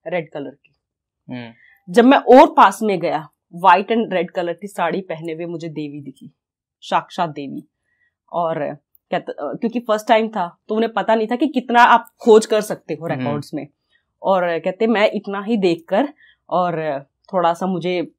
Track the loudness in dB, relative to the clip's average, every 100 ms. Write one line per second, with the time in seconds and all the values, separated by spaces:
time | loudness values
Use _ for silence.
0 | -8 -8 -8 -12 -14 -16 _ _ _ _
1 | _ _ -16 -14 -14 -20 _ _ 0 4
2 | 6 4 8 8 10 8 4 4 -2 -2
3 | -2 -4 -8 _ _ 0 4 4 4 -2
4 | 0 -2 -4 -6 -6 -8 -10 -6 -4 -4
5 | -8 -10 -10 -10 -10 -10 -10 -10 -10 -12
6 | -16 -20 -20 _ _ _ _ _ -6 -6
7 | -4 -6 -6 -6 -12 -14 -18 _ _ _
8 | _ _ _ -6 -4 -4 -8 -10 _ _
9 | -8 -8 -8 -12 -10 -6 -6 -6 -4 -4
10 | 0 0 0 -6 -8 _ -8 -4 -2 -4
11 | -2 -2 -2 -2 -2 -4 0 2 4 4
12 | 0 _ 6 6 6 -4 -4 -10 -8 -10
13 | -6 -6 -4 -6 -8 -10 -12 _ _ _
14 | _ _ 0 0 0 -2 -4 -2 0 2
15 | 0 0 -8 -10 -4 0 0 -2 -2 -2
16 | -2 -8 _ _ -4 -2 -2 -4 -6 -6
17 | -10 _ -6 0 0 0 -4 -4 -4 -4
18 | -6